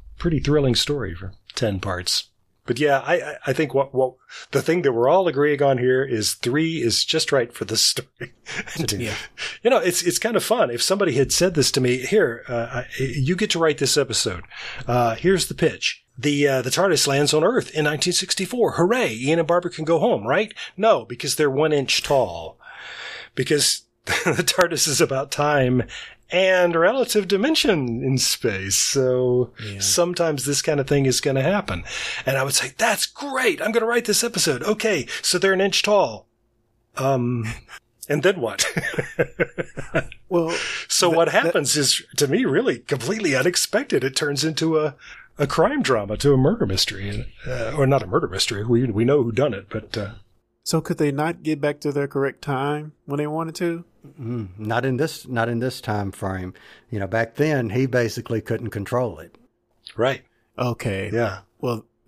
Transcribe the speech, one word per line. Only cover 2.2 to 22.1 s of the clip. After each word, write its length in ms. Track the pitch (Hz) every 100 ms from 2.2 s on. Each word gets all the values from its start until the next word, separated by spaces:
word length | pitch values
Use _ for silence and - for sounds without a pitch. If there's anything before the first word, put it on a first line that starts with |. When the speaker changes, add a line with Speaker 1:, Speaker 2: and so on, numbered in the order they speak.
| - _ _ _ -
Speaker 1:
But 120 | 120
yeah, 220 | 147 135
I, 140 | 139 170
I, 160 | 147 - -
I 40 |
think 220 | 135 151
what, 180 | 139 135
what 200 | 127 131 - _ - -
the 100 | 139
thing 200 | - 175
that 100 | 143
we're 160 | 117 123
all 180 | 180 180
agreeing 320 | 139 147 143
on 160 | 143 131
here 260 | 123 127
is 300 | 135 117 104
three 460 | - 120 143 160 160
is 240 | 117 107
just 280 | - 160 -
right 200 | 139 117
for 120 | -
this 180 | 104 110
story. 500 | - - - _ - - -
<laughs> 320 | - - -
Speaker 2:
It 140 | 120
is. 60 | 104
Speaker 3:
Yeah. 140 | 113 - - - - -
Speaker 1:
You 80 | 233
know, 80 | 226
it's, 240 | 180 175
it's 160 | 175 -
kind 180 | 226 220
of 80 |
fun. 260 | - 240 147
If 120 | 120
somebody 320 | - 196 185
had 180 | 135 131
said 220 | - 180
this 160 | 160 127
to 80 | -
me, 180 | 127 127 -
"Here, 380 | 208 151 113 -
uh, 200 | 120 117 131
I, 40 | - -
you 360 | 135 147 131 180
get 140 | 214
to 80 | 170
write 200 | 160 143
this 180 | 139 151
episode. 480 | 127 110 110 92 - - - - -
Uh, 280 | 123 120 110
here's 320 | 175 190 -
the 60 |
pitch. 500 | 143 156 110 - - _ -
The, 280 | 143 143 143
uh, 140 | 131
the 80 | 127
tardis 360 | 127 190 156 -
lands 260 | 139 147
on 80 | 151
Earth 260 | 170 247 -
in 100 | 156
nineteen 280 | 151 147 180
sixty-four. 600 | 170 185 - 190 247 185
Hooray! 420 | - 175 247 185
Ian 240 | 110 135 165
and 100 | 160
Barbara 220 | 175 175
can 140 | -
go 140 | 156 165
home, 280 | 233 151 110
right?" 260 | 156 220 - - -
No, 280 | 220 170
because 320 | 107 120 143 -
they're 140 | 147
one 220 | 135 156
inch 300 | 147 127 -
tall. 560 | -